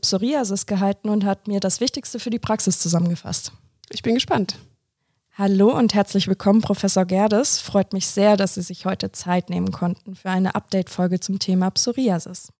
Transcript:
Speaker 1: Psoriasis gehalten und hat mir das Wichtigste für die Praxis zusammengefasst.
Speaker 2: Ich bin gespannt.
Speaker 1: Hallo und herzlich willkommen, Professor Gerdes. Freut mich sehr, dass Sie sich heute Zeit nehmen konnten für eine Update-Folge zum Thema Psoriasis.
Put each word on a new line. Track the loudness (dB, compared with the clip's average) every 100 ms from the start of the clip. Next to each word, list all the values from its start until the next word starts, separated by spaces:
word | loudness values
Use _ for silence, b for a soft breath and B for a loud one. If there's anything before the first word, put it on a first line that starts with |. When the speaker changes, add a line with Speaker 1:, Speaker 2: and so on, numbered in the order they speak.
Speaker 1:
Psoriasis | 0 0 0 0 0 -4 -2
gehalten | 0 0 0 -2
und | 0
hat | 0 -2 -2
mir | -2
das | -2 -2
Wichtigste | -2 -4 -8 -8
für | -4
die | -4
Praxis | -2 0 2 0
zusammengefasst. | 0 0 0 -2 -6 -8 -8 -14 _ _ -14
Speaker 2:
Ich | -6
bin | 0
gespannt. | 0 0 0 -2 -6 -14 _ _ _ _ _ _
Speaker 1:
Hallo | -2 2 4 4 4
und | 2 2
herzlich | 2 0 0
willkommen, | 0 4 4
Professor | 4 0 2 2 2
Gerdes. | 2 4 4 2 0
Freut | 0 0 0
mich | -2 -2
sehr, | 2 4 4
dass | 2
Sie | -2
sich | -8 -6 -6
heute | -6 -6
Zeit | -6 -2 -2 -2
nehmen | -4 -4
konnten | -2 -4 -4 -10
für | -12 -4
eine | 0 0
Update-Folge | -2 -2 -4 -2 -2 0 0
zum | -2 -4
Thema | 0 0 2
Psoriasis. | 0 -2 0 0 0 -4 -14 -16 _